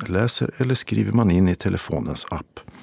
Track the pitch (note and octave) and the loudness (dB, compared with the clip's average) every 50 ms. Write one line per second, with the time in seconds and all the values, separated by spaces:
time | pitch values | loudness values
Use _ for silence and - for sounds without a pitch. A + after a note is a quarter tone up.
0 | - - F2+ F#2+ A#2 A#2+ - - B2 - - - C3 B2+ C3 - - - G#2 G#2+ | -6 -2 0 0 0 0 0 -2 -4 -4 -2 -2 0 0 0 -2 -2 -2 0 0
1 | G#2 G2+ G#2+ A#2+ A#2 F#2+ F2 F2+ F#2+ F2+ F2 - - F#2+ F#2+ F#2 - - D#2+ - | 0 2 2 4 4 6 6 6 4 4 2 0 -2 -2 -2 -2 -2 -2 -4 -4
2 | - - D2+ - - - - D#2+ - _ - - - - - - | -2 -4 -6 -6 -6 -8 -8 -10 -10 _ -18 -20 -20 -20 -20 -20